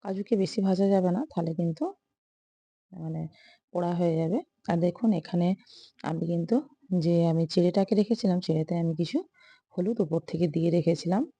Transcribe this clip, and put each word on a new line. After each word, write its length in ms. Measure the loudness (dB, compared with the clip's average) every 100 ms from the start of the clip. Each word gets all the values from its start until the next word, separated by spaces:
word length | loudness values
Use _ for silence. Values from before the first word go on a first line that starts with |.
কাজুকে 340 | -6 -8 -2 0
বেশি 260 | 0 0
ভাজা 260 | 0 2 4
যাবে 240 | 4 2
না, 140 | 0 -2 -4
তাহলে 180 | -4
কিন্তু, 400 | -2 -2 -2 -6 -6 _ _ _ _ _ _ _ _ _
মানে, 340 | -12 -8 -8 -8 _ -20 _ _
পোড়া 240 | -4 -2 0
হয়ে 220 | 0 0
যাবে। 240 | 0 -2 -4 _ -2
আর 100 | 0
দেখুন, 360 | 0 0 0
এখানে 420 | 0 0 0 0 -2 -8 -20 -20 _
আমি 220 | -6 -4 -2
কিন্তু 360 | -2 0 -2 -2 _ _ 0
যে 260 | 2 2 4
আমি 200 | 2 0
চিড়েটাকে 480 | 2 2 2 2 2
রেখেছিলাম, 440 | 0 0 0 0
চিড়েতে 360 | 0 -2 0 0
আমি 200 | -2 -2
কিছু 280 | -2 -4 -6 _ _ _ _ -4
হলুদ 240 | -4 -2
উপর 180 | -2 -2 -4
থেকে 200 | -2 0
দিয়ে 240 | 2 2
রেখেছিলাম 600 | 2 2 0 0 -2 -2